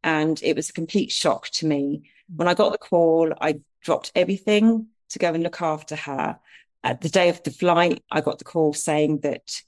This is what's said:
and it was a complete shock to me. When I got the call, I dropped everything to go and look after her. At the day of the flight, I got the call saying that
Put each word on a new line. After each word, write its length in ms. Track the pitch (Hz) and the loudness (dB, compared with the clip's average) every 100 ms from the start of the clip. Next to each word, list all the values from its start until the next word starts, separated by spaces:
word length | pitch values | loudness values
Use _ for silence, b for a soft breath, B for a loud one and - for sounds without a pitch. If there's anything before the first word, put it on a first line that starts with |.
and 380 | 165 156 156 151 | -2 0 0 0
it 140 | - 151 | -2 -2
was 140 | 156 | -4
a 20 | |
complete 380 | - 165 208 - | -8 -4 -2 -2
shock 360 | - - - - | -2 -2 -2 -4
to 160 | - 160 | -4 -2
me. 440 | 143 139 151 b b - | -2 -2 -6 b b -14
When 140 | 165 175 | -2 0
I 60 | |
got 180 | 175 202 | 2 2
the 60 | - | 0
call, 540 | - 175 165 160 160 156 | 0 2 4 4 2 0
I 200 | 156 151 - _ | -4 -4 -10 _
dropped 300 | - - - | -4 -4 -2
everything 720 | 180 180 196 - 208 226 226 220 _ - | 0 0 0 0 4 4 2 -2 _ -18
to 80 | - | -4
go 140 | 170 | -2
and 80 | 165 | 0
look 180 | 170 - | -4 -4
after 360 | 165 151 - 151 | -4 -4 -6 -12
her. 420 | - 135 - - b b _ _ | -8 -6 -6 -8 b b _ _
At 160 | - 127 | -6 -4
the 80 | 165 | -2
day 220 | 190 175 | 2 2
of 120 | 170 | 2
the 80 | - | -6
flight, 540 | - 175 170 175 - - | -2 2 4 4 0 -4
I 100 | 156 | -4
got 180 | 151 - | -2 -4
the 60 | |
call 300 | - 170 151 | -6 0 0
saying 460 | 147 - 151 151 147 | 0 -2 0 2 0
that 400 | 143 - - - | -2 -6 -8 -14